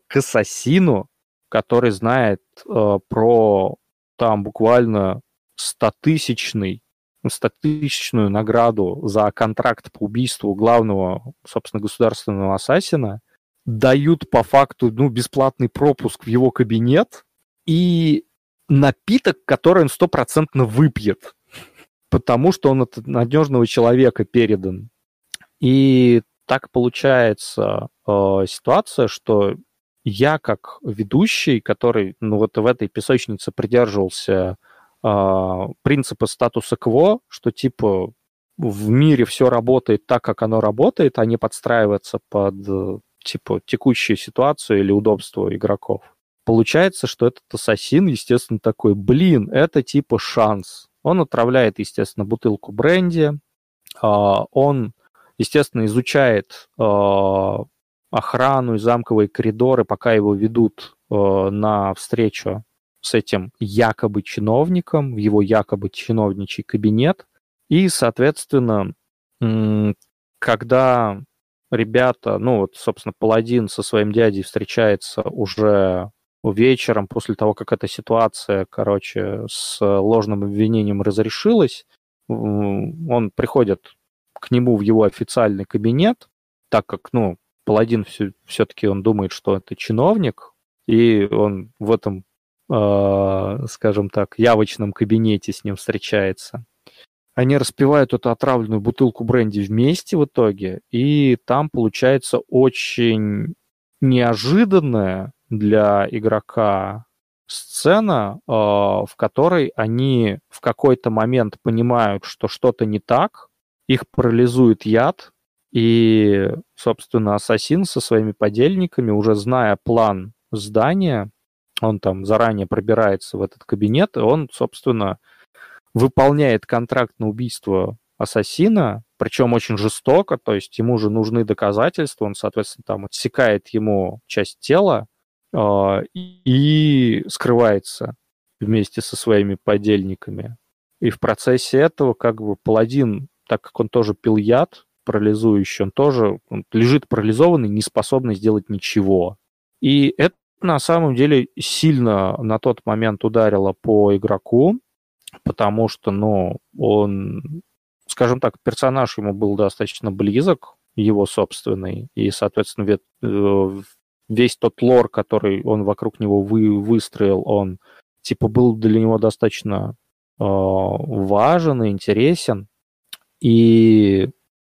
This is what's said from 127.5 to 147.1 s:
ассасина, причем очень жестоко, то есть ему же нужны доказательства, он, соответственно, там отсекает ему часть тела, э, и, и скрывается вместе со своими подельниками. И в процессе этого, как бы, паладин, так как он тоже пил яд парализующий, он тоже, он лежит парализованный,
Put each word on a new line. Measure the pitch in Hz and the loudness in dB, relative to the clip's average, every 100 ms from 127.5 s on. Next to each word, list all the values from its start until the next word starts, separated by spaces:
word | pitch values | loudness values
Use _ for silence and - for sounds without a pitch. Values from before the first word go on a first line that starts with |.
| - 104 95 92 113 _ - | -8 -2 -2 -2 -8 _ -10
ассасина, | 110 110 98 - 202 214 123 107 - - | -4 -4 -4 0 2 2 0 -4 -12 -8
причем | - - 123 | -4 0 2
очень | 117 - 104 | 0 -2 -2
жестоко, | 107 - - 160 - 139 | -4 -2 2 2 2 -4
то | - 101 | -4 -4
есть | - - | -6 -4
ему | 117 117 | -2 0
же | 107 | 0
нужны | 110 110 117 107 | -2 -2 -2 -2
доказательства, | 104 104 104 151 - 147 - 104 | -2 -2 0 -2 -2 -6 -6 -8
он, | 98 | -6
соответственно, | 104 107 101 - - | -6 -6 -8 -10 -10
там | 98 98 | -10 -10
отсекает | - - - 120 101 - | -8 -4 0 0 0 -2
ему | 113 107 98 90 107 - | -4 -2 -2 -2 -8 -8
часть | - 165 - | -6 -6 -6
тела, | - 165 202 113 107 _ _ _ _ | 0 2 2 0 -4 _ _ _ _
э, | - 104 101 98 98 - 180 | -2 0 2 0 -2 -4 -12
и, | 180 180 131 | -16 -6 0
и | 131 147 156 151 135 120 110 - | 2 2 2 2 2 2 0 -4
скрывается | - 123 120 113 98 - - 117 123 _ _ _ _ | -4 0 4 4 2 -4 -10 -12 -12 _ _ _ _
вместе | 104 110 98 - | -2 -2 -2 -6
со | - - | -10 -6
своими | 113 104 101 95 | 0 2 2 -2
подельниками. | - 104 104 101 95 92 - 98 110 120 _ _ _ _ | -2 0 2 0 -2 -8 -12 -12 -14 -18 _ _ _ _
И | 120 | -4
в | - | -2
процессе | - 104 - 127 - 135 | -4 -2 0 0 0 2
этого, | 160 - 135 113 | 2 2 -2 0
как | 120 110 | -2 -4
бы, | 107 98 | -6 -6
паладин, | - 110 113 139 120 101 139 _ - | 0 2 2 0 0 -2 -8 _ -6
так | 113 | -6
как | - - | -4 -6
он | 110 | -2
тоже | 123 107 101 | 0 0 -2
пил | 117 107 | 0 0
яд | 104 123 175 - _ _ - | 2 2 0 -6 _ _ -6
парализующий, | 107 107 107 113 101 95 - 98 | -2 0 2 2 2 0 -4 -4
он | |
тоже, | - 143 127 104 98 _ | 0 0 2 0 -2 _
он | 90 - | -12 -4
лежит | 110 120 143 | 0 2 2
парализованный, | - | 0